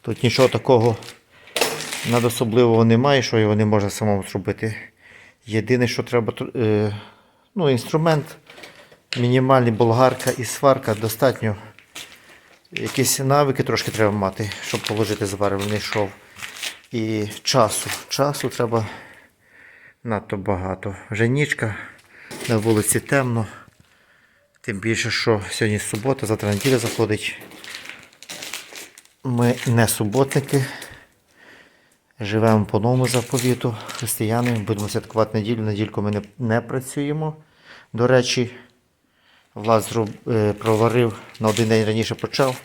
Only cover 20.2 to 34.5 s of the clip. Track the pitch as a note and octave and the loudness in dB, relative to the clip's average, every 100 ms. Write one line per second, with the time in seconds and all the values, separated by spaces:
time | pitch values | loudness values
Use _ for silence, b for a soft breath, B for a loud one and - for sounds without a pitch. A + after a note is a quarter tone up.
20.2 | - G#2 F#2+ F#2 F#2 F#2 G#2 F#2 - G#2 | -4 -6 -2 -2 -2 -6 -8 -12 -10 0
21.2 | A#2 C3+ D3 - A2+ G2+ B B B B | 0 2 0 -2 -4 -6 B B B B
22.2 | B B - A2+ A2 G#2+ G2+ A#2 - C#3 | B B -2 0 4 2 2 -2 0 0
23.2 | B2+ A#2 G#2+ B B _ b b b b | 0 -2 -4 B B _ b b b b
24.2 | b b b _ - G2 A2 A2 A#2 - | b b b _ -10 -6 -2 -2 -2 -2
25.2 | - A2 G2 - A2 G#2 - A2 A#2 C3 | 2 0 0 -2 0 0 -2 -4 -2 -2
26.2 | G#2 A2 G#2 G2+ C#3 C3 A2 - A2 G#2 | -2 -2 0 0 2 0 0 -2 0 0
27.2 | - - - B B B B B B B | -4 -10 -16 B B B B B B B
28.2 | - - - - - - - - _ _ | -18 -14 -12 -14 -14 -18 -20 -20 _ _
29.2 | C3+ A#2+ A#2+ A#2+ - A#2 A2+ - G#2+ A#2 | -4 2 2 2 2 2 2 2 0 2
30.2 | C#3 C#3+ C3 C#3+ C3 B B B B _ | 2 0 0 0 0 B B B B _
31.2 | _ b b b b b b b _ _ | _ b b b b b b b _ _
32.2 | G#2 A2 A2+ A2 G2+ A2 A2 B2+ B2 B2 | -2 2 4 4 2 0 2 2 2 0
33.2 | A2+ C3 B2 A#2+ C3 G#2+ - - A2 - | -2 -2 0 0 -2 -6 -12 -10 -8 -4
34.2 | A2 A#2 B2 | -2 0 0